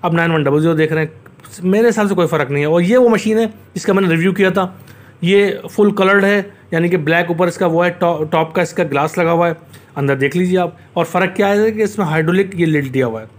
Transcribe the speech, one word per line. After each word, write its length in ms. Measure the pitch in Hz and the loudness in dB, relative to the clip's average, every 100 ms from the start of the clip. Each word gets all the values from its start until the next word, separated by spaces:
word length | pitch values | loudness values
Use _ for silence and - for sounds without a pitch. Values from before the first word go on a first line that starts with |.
अब 100 | 180 | 0
नाइन 180 | 165 170 | 0 0
वन 120 | 165 | 0
डबल 160 | 139 147 | 0 2
ज़ीरो 140 | 160 | 0
देख 180 | 156 156 | 0 0
रहे 100 | 160 | -2
हैं। 80 | 156 - - - - - | -6 -10 -20 -20 -20 -6
मेरे 220 | 180 196 233 | -2 2 2
हिसाब 220 | 226 202 | 2 0
से 80 | 180 | 0
कोई 120 | 165 | 0
फ़र्क 240 | 160 139 | 0 -2
नहीं 120 | 143 | -2
है। 60 | 147 | 0
और 120 | 170 | 0
ये 160 | 175 247 | 2 4
वो 120 | 240 | 4
मशीन 280 | 214 214 220 | 2 0 0
है 100 | 220 | -2
जिसका 460 | - - 185 - | -6 -14 -8 0
मैंने 140 | 196 190 | 0 2
रिव्यू 260 | 165 180 | 0 0
किया 180 | 190 190 | 2 0
था, 280 | 156 180 - - - - - | 0 -4 -8 -20 -20 -20 -6
ये 380 | 170 196 202 - - | 2 2 2 -2 -8
फुल 200 | - 208 | 0 2
कलर्ड 340 | 202 190 202 196 | 4 2 4 4
है, 260 | 202 196 - - | 0 -2 -14 -6
यानी 160 | 165 170 | -2 0
कि 80 | 175 | 0
ब्लैक 340 | 147 165 175 | 0 0 0
ऊपर 160 | 170 180 | 0 -2
इसका 200 | - 180 | 0 0
वो 160 | 165 | 2
है, 60 | 175 | 0
टॉ-, 420 | 175 170 160 156 | 0 -2 -2 -2
टॉप 220 | 160 160 - | -2 0 -2
का 60 | |
इसका 220 | 165 - | -4 -2
ग्लास 340 | 165 139 156 185 | -2 -2 -2 -2
लगा 140 | 165 | 0
हुआ 160 | 170 170 | 2 0
है, 100 | 165 - - - - | -2 -12 -20 -16 -6
अंदर 180 | 139 139 | -2 0
देख 200 | 139 170 | 0 0
लीजिए 220 | 180 185 | 0 0
आप। 200 | 175 - - - | -2 -8 -10 -6
और 100 | 165 | -2
फ़र्क 280 | 180 185 185 | -2 -2 0
क्या 120 | 202 | 0
है 240 | 208 214 | 2 0
कि 120 | 214 | 0
इसमें 220 | 208 214 170 | -4 -2 -2
हाइड्रोलिक 460 | 156 160 185 190 170 | 0 0 0 -2 -2
ये 100 | 170 | 0
लिड 260 | 151 139 | 0 -2
दिया 140 | 131 123 | -2 -2
हुआ 160 | 110 | -4
है। 60 | 110 | -14